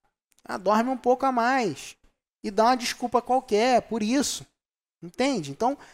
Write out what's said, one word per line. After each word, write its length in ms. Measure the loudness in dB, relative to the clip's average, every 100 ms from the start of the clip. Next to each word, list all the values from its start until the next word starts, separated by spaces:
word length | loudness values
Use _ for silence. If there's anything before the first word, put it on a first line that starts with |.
| _ _ _ _
Ah, 120 | -12 -4
dorme 320 | 0 2 0
um 60 | -2
pouco 300 | 0 0 0
a 60 |
mais. 640 | 0 0 0 -2 -4 -12 -20 _ _ _ _
E 60 | -4
dá 140 | 2 4
uma 100 | 2
desculpa 440 | -2 -6 -2 -2
qualquer 640 | 0 -2 0 2 4 2
por 200 | 0 -2
isso. 420 | 0 0 0 -4 -12 _ _ _ _ _
Entende? 480 | -10 -2 -2 -2 -4
Então, 260 | -2 -2 -2 -10